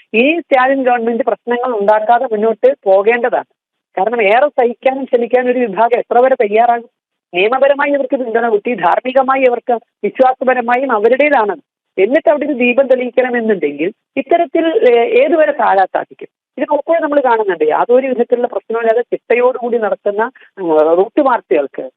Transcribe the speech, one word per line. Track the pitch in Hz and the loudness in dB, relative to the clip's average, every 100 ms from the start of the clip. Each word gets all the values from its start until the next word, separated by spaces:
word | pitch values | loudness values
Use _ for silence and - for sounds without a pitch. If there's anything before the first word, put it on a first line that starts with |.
| _ | _
ഈ | 220 269 339 | 0 0 -2
സ്റ്റാലിൻ | - 262 254 277 | -2 0 2 0
ഗവൺമെന്റ് | 254 240 226 233 | 0 -2 -2 -2
പ്രശ്നങ്ങൾ | - 208 - 240 254 220 | -4 -4 -4 -4 -4 -2
ഉണ്ടാക്കാതെ | 202 214 214 233 | 0 2 2 0
മുന്നോട്ട് | 262 214 220 220 254 285 | 0 -2 -2 0 0 0
പോകേണ്ടതാണ്. | 196 190 202 240 240 160 123 _ _ _ _ - | 2 2 2 0 0 -4 -6 _ _ _ _ -4
കാരണം | 202 240 | -2 0
ഏറെ | 196 233 285 | 2 2 2
സഹിക്കാനും | - 240 226 262 269 | 0 -2 -2 -4 -4
ക്ഷമിക്കാനും | 262 240 233 254 247 | -2 -2 0 0 0
ഒരു | 254 | -2
വിഭാഗം | 233 185 233 233 | -2 0 0 0
എത്ര | - 233 | 0 2
വരെ | 254 | 2
തയ്യാറാകും? | - 214 214 233 233 233 _ _ _ _ | 2 0 2 2 0 -6 _ _ _ _
നിയമപരമായി | 175 208 254 277 277 285 | -2 0 0 0 0 -2
ഇവർക്ക് | 285 254 262 | -2 -2 -4
പിന്തുണ | 247 220 233 | -4 -2 0
കിട്ടി, | 208 240 | -2 -2
ധാർമ്മികമായി | 226 170 180 254 262 262 269 254 | -2 -2 -2 0 0 0 2 0
അവർക്ക് | 233 - 226 - _ | 0 -2 -4 -6 _
വിശ്വാസപരമായും | 208 - 254 262 254 254 233 247 269 | -6 0 0 2 -2 -2 0 -2 0
അവരുടേതാണ്. | 220 226 262 294 269 208 175 - _ _ - | 0 2 2 2 2 0 -4 -12 _ _ -2
എന്നിട്ട് | 202 302 - | 0 2 2
അവിടെ | 294 | 0
ഒരു | 285 | -2
ദീപം | 247 247 240 269 | -2 0 2 2
തെളിയിക്കണമെന്നുണ്ടെങ്കിൽ | 262 247 254 254 240 220 190 151 143 170 - _ 269 | 0 0 -2 -2 -2 -2 -2 -2 -4 -6 -8 _ -10
ഇത്തരത്തിൽ, | - 339 339 339 320 381 254 | -2 -2 0 -2 -2 2 2
ഏ-, | 233 233 240 | 2 2 2
ഏതുവരെ | 285 320 302 | 2 2 0
താഴാൻ | 277 208 196 185 | 0 0 2 0
സാധിക്കും? | - - - - _ _ - | -4 -8 -14 -20 _ _ -8
ഇത് | 285 | -4
പലപ്പോഴും | 294 320 330 | -2 0 -2
നമ്മൾ | 302 294 | 0 0
കാണുന്നുണ്ട്. | 254 226 202 175 | 0 0 -2 -2
യാതൊരു | 226 156 185 247 262 | 0 0 2 2 0
വിധത്തിലുള്ള | 247 240 240 240 | -2 -2 -2 -2
പ്രശ്നമില്ലാതെ | 202 - 226 226 220 | -6 -8 -4 -2 -2
ചിട്ടയോടുകൂടി | 233 180 - 233 247 254 240 233 | -4 -6 -2 0 0 -2 -4 -4
നടത്തുന്ന, | 208 185 202 202 240 - _ - | -4 -4 -4 -4 -4 -8 _ -8
ആ, | 175 156 156 | 0 2 4
റൂട്ട് | 170 214 - | 2 0 0
മാർച്ചുകൾക്ക് | 269 226 - 165 139 - 131 | 0 -2 -2 -2 -2 -8 -14